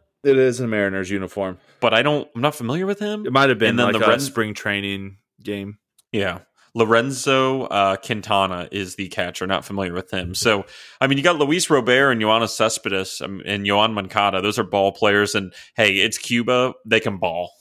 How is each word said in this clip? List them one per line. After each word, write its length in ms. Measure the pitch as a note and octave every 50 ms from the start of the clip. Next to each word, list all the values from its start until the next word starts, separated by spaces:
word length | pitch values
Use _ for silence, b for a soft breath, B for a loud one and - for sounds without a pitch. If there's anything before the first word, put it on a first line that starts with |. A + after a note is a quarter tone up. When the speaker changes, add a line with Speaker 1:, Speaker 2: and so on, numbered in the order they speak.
| _ _ _ _ -
Speaker 1:
It 140 | C#3+ C3+
is 220 | C3 C3 B2+ A#2+ B2
a 80 | B2+
Mariners 420 | A2+ A2 G#2 G2+ G2 F#2+ F#2+ F#2+ F#2
uniform. 460 | G2+ G2 F#2+ F2+ - G2+ G2 F#2+ F#2 - b b b b
Speaker 2:
But 140 | - A2+ A2
I 80 | A2+
don't, 260 | B2+ D3 D3+ C#3+ - - -
I'm 60 | A#2
not 140 | B2 D3+ C#3+
familiar 300 | - A#2+ A2+ C3+ E3+ F#3+
with 120 | G3 G3+ G3
him. 260 | G#3 G#3 G#3 G#3+ G#3+
Speaker 1:
It 60 | B2+
might 180 | B2+ C3+ C#3 C3+
have 100 | B2 G#2
been 100 | A2+ A#2
Speaker 2:
And 100 | A#2 A#2+
then 60 | A#2+ A2 G#2+
Speaker 1:
like 60 | G#2+
Speaker 2:
the 40 | A2
Speaker 1:
a 20 | G#2+
Speaker 2:
Ren- 100 | A2+ B2+
Speaker 1:
spring 340 | C#3 C3 - A2+ A2 G#2+ G#2
training 640 | - - G#2 G2+ G2+ G2 G2+ G2 G2 G2 G2 G2 _ _ _ _ _ -
game. 340 | G#2 G#2 G2+ G2 G2+ G#2 _ _ _ _ _ _ _
Speaker 2:
Yeah. 280 | - G#2+ G2 F#2 F2 F#2 - _ _ b b b b
Lorenzo, 880 | A2+ A2+ G#2+ A2+ A#2 A#2+ C#3 C3+ C3 - D3 C3+ C3 C3 C3 C3+ C3+ B2
uh, 340 | - - G2+ G2 G2 F#2+
Quintana 720 | G2 - - A#2 G#2 F#2+ - G#2+ G2 G2 F#2+ F#2 F2 F2 -
is 240 | - G2+ F#2+ F2+ -
the 140 | - G2 F2
catcher. 360 | - - F2+ F2 F2 - F#2
Not 200 | F#2 F#2+ D2+ -
familiar 260 | - G2+ G2 G2 F2+
with 180 | E2+ F#2 F#2 -
him. 240 | - F#2+ F2+ E2+ F2+
So, 320 | - - A#2+ G#2+ G2 F#2+ B B B B B B B
I 60 | C3+
mean, 100 | C3 C#3
you 60 | C#3 C#3
got 140 | F3+ F3
Luis 320 | D3 D3 C#3 D#3+ F3+ E3+ -
Robert 420 | D#3 C3+ A#2 A#2+ B2 C3 C#3 C#3
and 100 | B2 A2+
Yoenis 300 | G#2+ G#2+ A2 A#2 A2+ G#2+
Cespedes, 680 | - - A2 A2 - - - G#2 G2 F#2+ F#2+ - - -
um, 220 | - - G2 F2+ -
and 200 | - G2+ G2+ G2+
Yoan 260 | G2+ G2+ G2+ G#2+ A2+
Moncada. 480 | A2 G#2 G2 - - G#2+ G2+ G2+ F#2+ F#2+
Those 160 | F#2 G#2+ G#2
are 60 | A#2 G#2+
ball 300 | F2 - G2+ G2 G2 -
players. 420 | - A2 G#2 G2+ G#2 G#2 G2+ -
And, 180 | G#2 G2 F2+ B B B B B
hey, 200 | - A2 G#2 F#2+
it's 200 | G2 F#2+ A2+ -
Cuba. 540 | - - - B2 A#2+ A#2 A#2+ B2+ B2 B2+ C3 B2+ - -
They 160 | A2+ A2+ A2+
can 160 | - A#2+ G2+
ball. 340 | F2+ F2 F2 E2 F2 F2+ - _ _